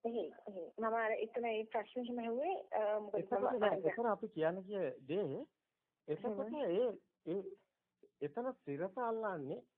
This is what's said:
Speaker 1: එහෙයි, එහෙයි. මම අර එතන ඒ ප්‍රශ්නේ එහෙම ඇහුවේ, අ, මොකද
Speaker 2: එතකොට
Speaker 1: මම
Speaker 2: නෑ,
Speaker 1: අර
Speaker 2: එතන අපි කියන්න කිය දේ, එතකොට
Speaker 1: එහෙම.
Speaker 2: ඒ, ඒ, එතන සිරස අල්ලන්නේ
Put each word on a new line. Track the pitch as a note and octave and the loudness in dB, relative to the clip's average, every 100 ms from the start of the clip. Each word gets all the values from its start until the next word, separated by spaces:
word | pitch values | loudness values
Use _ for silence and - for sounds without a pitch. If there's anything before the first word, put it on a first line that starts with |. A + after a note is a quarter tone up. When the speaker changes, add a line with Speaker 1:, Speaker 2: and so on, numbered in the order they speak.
Speaker 1:
එහෙයි, | A#3 A#3 D#3 - | 0 0 -4 -6
එහෙයි. | - F#3+ E3 | -12 -10 -10
මම | - A3+ A3+ | -2 0 2
අර | A3 | 2
එතන | A3 A3 B3 A#3+ | 2 0 0 0
ඒ | A3 A3 | 0 0
ප්‍රශ්නේ | A#3 G#3 - | -2 -2 -4
එහෙම | B3 A#3+ | -4 -2
ඇහුවේ, | A#3 A#3 D#4 G4 - | 0 0 2 0 0
අ, | - G#3+ G#3+ | 0 2 2
මොකද | G#3 G3+ | 0 -2
Speaker 2:
එතකොට | - G#3+ | 0 2
Speaker 1:
මම | B3+ B3 | 2 4
Speaker 2:
නෑ, | G#3 | 4
Speaker 1:
අර | F#3+ E3 | 4 2
Speaker 2:
එතන | F3+ A#3 | 2 2
අපි | G3 A3 | 2 0
කියන්න | - D#3 F#3 | 2 2 2
කිය | F#3+ G3+ D#3 B2+ | -4 -2 -2 -2
දේ, | C3 F3 F3 D3+ D4+ _ _ _ _ _ - | -2 0 0 -2 -8 _ _ _ _ _ -6
එතකොට | D#3 A3 G#3 | -4 -2 -2
Speaker 1:
එහෙම. | A3 D4 A#3 | -4 -2 2
Speaker 2:
ඒ, | F3+ B3 F#3+ _ _ - | 4 2 0 _ _ -4
ඒ, | F#3+ F#3+ - _ _ _ _ - _ | -2 -4 -12 _ _ _ _ -20 _
එතන | C#3+ F#3 B3+ | -6 -4 -4
සිරස | B3+ - C#3+ F#3 F#3+ | -6 -6 -4 -4 -2
අල්ලන්නේ | A#3 A3+ A3 F3+ C3+ G#3 - | -2 0 0 -2 -4 -6 -10